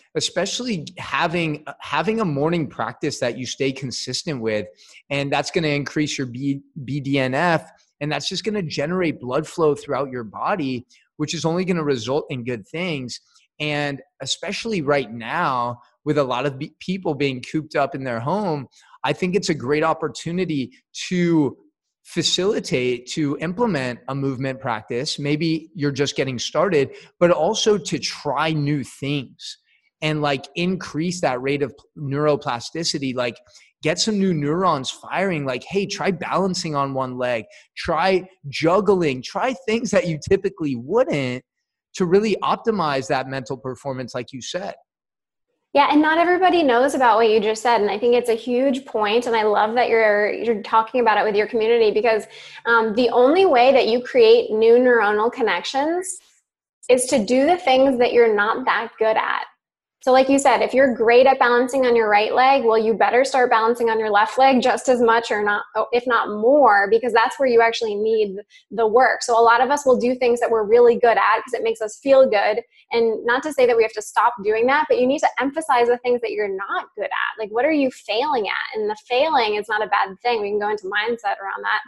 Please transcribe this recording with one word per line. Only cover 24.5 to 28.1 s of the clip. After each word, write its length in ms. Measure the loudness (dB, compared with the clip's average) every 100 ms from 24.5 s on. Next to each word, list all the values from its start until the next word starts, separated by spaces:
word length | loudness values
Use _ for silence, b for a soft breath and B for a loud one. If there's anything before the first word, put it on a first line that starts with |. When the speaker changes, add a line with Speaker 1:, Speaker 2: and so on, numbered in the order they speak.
| -6
Speaker 1:
practice. 580 | -6 -6 -4 -6 -6 -6
Maybe 520 | -4 -2 -2 -4 -6
you're 180 | -6 -4
just 240 | -2 -4 -2
getting 220 | -4 -4
started, 540 | -4 -2 2 2 0 B B 0
but 120 | 2
also 460 | 4 0 0 0 0
to 200 | -2 -6
try 520 | -6